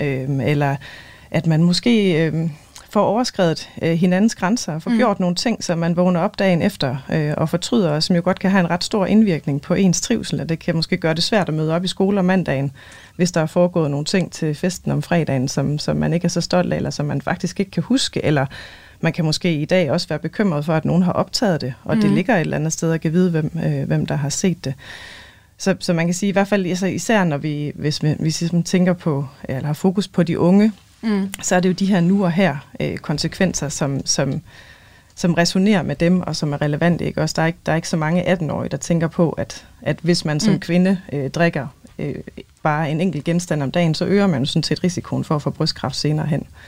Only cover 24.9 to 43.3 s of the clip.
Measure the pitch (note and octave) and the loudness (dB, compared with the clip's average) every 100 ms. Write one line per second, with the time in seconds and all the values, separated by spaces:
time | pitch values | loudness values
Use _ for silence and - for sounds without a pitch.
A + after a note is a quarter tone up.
24.9 | - - - - - _ _ F#3+ F#3+ - | -18 -18 -20 -20 -20 _ _ -2 -2 0
25.9 | E3+ F3 F3+ G3+ F#3+ G3 G#3 F3 F3+ F#3+ | 0 0 0 0 0 2 0 0 -2 -2
26.9 | E3+ - A3 F3 D3 D#3 D3 D3 - D3+ | -2 0 2 2 0 -2 -4 -6 -4 -4
27.9 | C#3+ D3+ - D#3+ - E3+ F3 E3+ F#3 F3+ | 0 0 0 -2 -2 0 0 2 2 2
28.9 | F3 E3+ C#3 C3+ - - C3 D3 D3 F#3+ | 2 -2 -2 -4 -10 -8 -6 -4 0 0
29.9 | G3 - - E3 - E3+ G3 G#3+ G3 _ | 0 -2 0 0 2 4 6 4 0 _
30.9 | _ A3+ G3+ G3 - - F3+ F#3 F3 G3 | _ -2 -2 -2 -6 0 2 2 0 2
31.9 | F#3+ E3+ G3+ F3 E3 F#3 C#3+ - - D3+ | 2 4 2 2 2 0 0 -10 -6 -6
32.9 | F2+ - - F3 - F#3 - D3 - C#3+ | -4 -4 -4 -4 -2 -2 -2 -6 -4 -2
33.9 | C3+ - - C#3 D3 - - - - - | -2 -2 0 -2 -4 -10 -20 -20 -20 -20
34.9 | - _ - F3+ E3 E3+ F#3+ G3 G3 C3 | -20 _ -2 0 2 2 2 2 2 0
35.9 | C#3+ E3+ F3+ - D3+ D3+ D3 D3+ D3+ F3 | 0 2 2 0 -4 -4 -2 -2 2 2
36.9 | E3 C#3+ C#3 D#3 - D#3+ E3 - D#3+ - | 2 -2 -2 -2 0 -2 -2 -2 -2 -2
37.9 | E3 D#3 F3+ - F3+ D3+ - B2 C#3 - | -2 0 0 2 0 -2 -4 -6 -6 -2
38.9 | E3+ E3 - E3 - - - - - - | 0 0 2 0 0 -8 -10 -20 -8 -6
39.9 | C3 D#3+ E3+ D#3 D3+ G#3+ F#3+ - F3 F#3 | -2 0 0 0 0 2 0 2 2 4
40.9 | F#3+ - C#3+ C3+ D3+ E3+ D#3 B2 - - | 0 -2 -6 -4 0 0 0 -8 -14 -18
41.9 | - D3 - - - - _ D#3 D3+ D3+ | -8 -8 -8 -12 -18 -20 _ -2 0 -2
42.9 | D#3 F#3 D3 E3+ | 0 -2 -2 -2